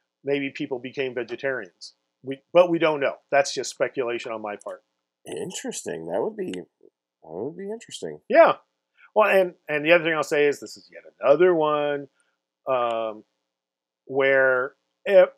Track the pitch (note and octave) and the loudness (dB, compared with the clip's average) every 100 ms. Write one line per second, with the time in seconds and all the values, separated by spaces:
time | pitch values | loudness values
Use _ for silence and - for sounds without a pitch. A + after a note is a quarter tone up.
0 | _ _ C3+ C#3+ C#3 C3+ D3 B2+ B2+ B2+ | _ _ -4 -4 -4 -8 -8 -8 -8 -8
1 | C3 B2 A#2 A#2+ C#3 B2+ F#2 _ - _ | -6 -6 -8 -6 -6 -6 -10 _ -20 _
2 | _ _ B2+ C3+ _ E3+ F3+ E3 D#3+ D3 | _ _ -12 -12 _ 4 4 4 0 0
3 | B2+ - _ C#3 C#3 C#3 A#2+ - B2+ C#3 | -2 -4 _ 0 2 -2 -8 -6 -6 -4
4 | A#2+ A#2 B2 A2 G#2+ G#2 G2+ F#2 _ _ | -4 -4 -6 -8 -8 -10 -12 -16 _ _
5 | _ _ - - F3+ - C4 - - D#2+ | _ _ -14 -10 -10 -10 -10 -10 -8 -10
6 | E2 F#2+ F3 G#3+ - F2+ - _ _ _ | -6 -4 -4 -6 -10 -10 -14 _ _ _
7 | _ _ D#2+ E2 B2+ F3 G3 A3+ - - | _ _ -16 -10 -10 -10 -12 -12 -14 -14
8 | F2 - - C#4+ D#4+ - _ _ _ _ | -12 -12 0 4 4 2 _ _ _ _
9 | _ G#3+ G#3 G3 F3+ F3 - D3+ D3+ F3 | _ 0 2 2 0 -4 -6 -2 4 4
10 | D#3+ D#3 - D3+ D3 B2+ G#2+ G2+ _ E2 | 4 -2 0 2 2 0 -8 -20 _ -20
11 | E2 - A2+ D3+ F#3 E3+ D3+ D3 D3 C#3+ | -20 0 4 6 6 4 2 0 -2 -4
12 | C#3 _ _ _ _ _ - B2+ A#2+ A2+ | -8 _ _ _ _ _ -4 -2 0 -2
13 | A2 G#2+ - _ _ _ _ _ _ _ | -6 -8 -18 _ _ _ _ _ _ _
14 | - C3+ C3+ C3+ C3 B2+ C3+ - _ _ | -8 0 2 4 4 2 -2 -8 _ _
15 | G3 G3 F3+ | 4 6 6